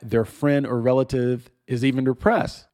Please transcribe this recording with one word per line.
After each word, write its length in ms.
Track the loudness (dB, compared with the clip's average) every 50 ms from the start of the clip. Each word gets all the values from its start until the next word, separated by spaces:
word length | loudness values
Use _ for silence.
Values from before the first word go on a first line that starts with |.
| -8 -2
their 160 | 0 0 0
friend 440 | -2 -4 -2 0 0 2 0 0 -2
or 120 | -2 -2
relative 680 | 0 2 2 2 2 0 0 -2 0 0 -2 -4 -6 -12 _ _ _
is 180 | -8 -4 -2 0
even 200 | 0 0 0 0
depressed, 640 | 0 0 0 2 2 2 2 0 -4 -8 -14 -18 _